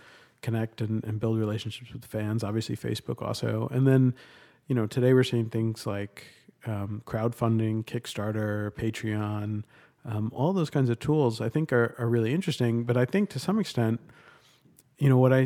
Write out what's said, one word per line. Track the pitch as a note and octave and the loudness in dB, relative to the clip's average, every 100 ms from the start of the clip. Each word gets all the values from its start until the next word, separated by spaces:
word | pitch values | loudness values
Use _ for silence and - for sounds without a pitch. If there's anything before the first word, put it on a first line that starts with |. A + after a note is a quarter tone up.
| - - - _ | -20 -20 -20 _
connect | - A2+ A2 - | -4 -2 -2 -4
and, | G#2+ A2 | -4 -4
and | A2 G#2+ | -4 -4
build | A2+ A2+ | 0 0
relationships | G#2+ G#2+ A2+ - A#2 | 0 -2 -6 -12 -14
with | A#2 - | -16 -10
fans. | A2 G#2 A2 | -6 -2 -2
Obviously, | G#2 A2 A2 - | -2 -4 -4 -6
Facebook | A#2 A2+ - A#2+ A2 | -4 -6 -6 -6 -6
also. | A2+ A2+ A2 A2 | -4 -2 -2 -2
And | B2+ C3+ | 2 4
then, | C3 B2+ B2 - - - _ _ | 6 4 0 -12 -20 -20 _ _
you | C3 | -2
know, | G#2+ | 0
today | - B2 | 2 4
we're | B2+ | 4
seeing | B2+ A#2+ A2 | 4 0 -2
things | A2+ A2+ A2 - | -2 -2 -4 -8
like, | G2+ G2+ - - - - _ - | -8 -8 -12 -20 -20 -20 _ -8
um, | G#2 G2 G#2 - | -6 -6 -8 -8
crowdfunding, | A2+ A2+ A#2 A#2 A2+ A2 A2 A2 | -2 -2 0 0 2 2 -2 -4
Kickstarter, | A#2+ - - G#2 A2 G#2+ G#2 G#2 | -8 -8 -6 -4 -2 -2 -2 -6
Patreon, | - A2+ A2 A2+ G#2+ G#2 G#2 G#2 G#2+ G#2+ _ _ _ - | -4 -6 -4 -4 -4 -2 -4 -4 -6 -8 _ _ _ -8
um, | G#2+ A2 | -4 -4
all | - D3 | 0 0
those | G3 D#3 | 0 0
kinds | D3 C3 | 2 2
of | A#2 | 0
tools | - D3+ C3 A2+ | 0 2 2 2
I | A2+ | -2
think | D#3 D#3 | -2 2
are, | B2 A#2 - | 2 2 0
are | A#2 | 0
really | A#2 A2 | 2 2
interesting. | D#3 F#3+ - A#2+ A#2 | 0 -2 0 2 2
But | A#2+ B2 | 2 2
I | B2+ | 2
think | G3 G3+ | 2 0
to | C3 | -2
some | - G#3+ | -2 0
extent, | F#3+ - A2+ A2+ - - - - _ _ _ _ _ _ | 0 0 0 0 -6 -20 -20 -20 _ _ _ _ _ _
you | C#3+ | 4
know, | B2+ | 6
what | B2+ | 6
I, | C3 | 6